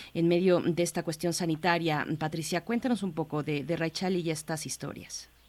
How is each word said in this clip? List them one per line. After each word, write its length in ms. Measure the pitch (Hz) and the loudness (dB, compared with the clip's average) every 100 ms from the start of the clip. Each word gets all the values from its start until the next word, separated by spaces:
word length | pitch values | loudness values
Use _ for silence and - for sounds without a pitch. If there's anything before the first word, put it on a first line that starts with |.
| - | -6
en 140 | 170 170 | 2 4
medio 320 | 175 190 170 | 6 6 4
de 220 | - 160 | 4 2
esta 200 | 170 180 | 0 -2
cuestión 320 | 170 160 175 | -4 -2 -2
sanitaria. 720 | 165 170 156 175 170 165 151 - 156 | 0 0 0 2 2 2 2 0 0
Patricia, 460 | 156 160 156 175 | -2 -4 -2 -2
cuéntanos 380 | - 233 262 226 | 0 0 0 0
un 120 | 196 | 0
poco 280 | 160 156 151 | -2 -2 -2
de, 220 | 147 147 | -2 -2
de 120 | 135 165 | -2 -2
Raychali 440 | 165 - 185 180 | -2 -2 -2 0
y 100 | 165 | 0
estas 340 | 156 - 160 | -4 -4 -6
historias. 640 | - - 143 - - - - _ | -6 -8 -8 -10 -12 -14 -14 _